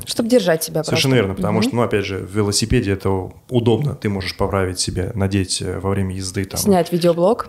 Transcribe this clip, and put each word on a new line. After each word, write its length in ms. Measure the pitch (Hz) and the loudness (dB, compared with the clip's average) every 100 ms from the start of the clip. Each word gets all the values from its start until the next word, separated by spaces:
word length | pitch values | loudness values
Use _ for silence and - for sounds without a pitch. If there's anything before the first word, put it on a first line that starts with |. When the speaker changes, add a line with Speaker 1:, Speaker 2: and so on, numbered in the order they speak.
| - | -6
Speaker 1:
Чтоб 220 | - 226 | -4 2
держать 360 | 247 180 160 | 4 4 0
себя 200 | - 160 | -2 -4
Speaker 2:
Совершенно 300 | 156 160 143 | -2 0 4
Speaker 1:
просто. 20 | 127 | 4
Speaker 2:
верно, 200 | 98 95 | 2 0
потому 180 | 104 110 | 0 2
Speaker 1:
Мгм. 40 | 113 | 2
Speaker 2:
что, 80 | 117 | 0
ну, 40 | |
опять 240 | 113 104 98 | 0 0 -2
же, 120 | 95 | -6
в 160 | 95 104 | -4 0
велосипеде 560 | 104 104 113 127 98 | 0 0 2 2 2
это 180 | 98 98 95 95 - - | 0 0 -2 -4 -12 -4
удобно. 460 | 123 120 113 147 - | 0 4 2 0 -2
Ты 140 | 107 | -4
можешь 280 | 98 92 - | -4 -4 -2
поправить 400 | 98 98 92 90 | 0 0 0 -2
себе, 320 | - 95 92 - | -4 -4 -4 -2
надеть, 480 | 98 98 92 - | 0 0 0 -4
э, 160 | 95 92 | -6 -4
во 100 | 95 | -2
время 240 | 98 95 92 | -2 -2 -4
езды 300 | 95 98 92 | -6 -6 -6
там 140 | - | -2
Speaker 1:
Снять 320 | 208 185 165 | 2 2 2
видеоблог. 560 | 175 175 170 180 240 | 0 2 4 2 2